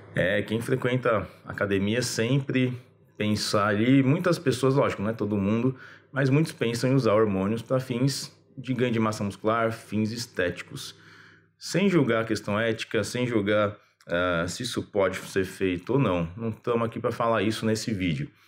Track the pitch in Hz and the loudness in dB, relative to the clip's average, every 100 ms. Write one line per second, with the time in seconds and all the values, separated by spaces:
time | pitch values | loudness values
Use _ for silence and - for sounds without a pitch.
0 | - - 87 104 104 110 117 127 123 127 | -8 -2 0 0 -2 -4 -2 -2 0 0
1 | 123 107 87 - - 92 101 98 101 117 | 0 0 -2 -12 -12 -4 0 0 2 0
2 | 123 - 113 139 135 127 127 123 - _ | -2 -2 0 0 0 0 0 -2 -12 _
3 | _ - 107 104 - 107 104 104 120 139 | _ -4 0 0 0 2 2 2 4 6
4 | 127 147 180 165 131 113 131 135 107 95 | 6 2 2 0 0 0 2 2 2 0
5 | 101 117 104 104 98 113 131 131 - - | -4 -2 -2 0 2 2 0 -2 -12 -20
6 | _ 131 135 143 160 - 117 120 127 135 | _ -2 2 2 2 -2 -4 0 2 2
7 | 110 104 110 95 98 117 - 131 127 120 | 4 4 4 2 0 -2 -2 -4 -2 0
8 | 139 131 - - _ - 131 123 123 113 | 0 0 -8 -16 _ -14 -6 -2 0 2
9 | 110 107 101 - 107 117 113 110 - 104 | 2 0 -4 -2 0 2 2 -2 -4 -2
10 | 107 123 - - 87 - - - - - | -2 -2 -8 -2 -2 -4 -12 -12 -14 -16
11 | - - - - _ _ - 165 196 175 | -20 -20 -20 -20 _ _ -4 0 4 4
12 | 123 113 113 104 - 104 117 110 - 110 | 4 2 0 -4 -2 0 0 -2 -2 -2
13 | 101 120 123 113 98 104 104 104 _ _ | -2 -2 0 0 2 2 0 -4 _ _
14 | - 85 90 85 90 - 123 113 - 104 | -6 -2 0 0 -2 -4 -6 -6 -4 0
15 | 95 92 - 98 92 - 95 90 - 135 | 0 0 -4 -4 -4 -2 -2 -2 -2 0
16 | 113 90 85 98 113 110 - 117 117 113 | 2 0 -2 -4 -8 -6 -2 -2 -2 -4
17 | 120 117 117 113 101 110 113 110 - 101 | -6 -2 0 2 0 0 0 0 -2 -2
18 | 90 71 71 - | -2 -2 -6 -12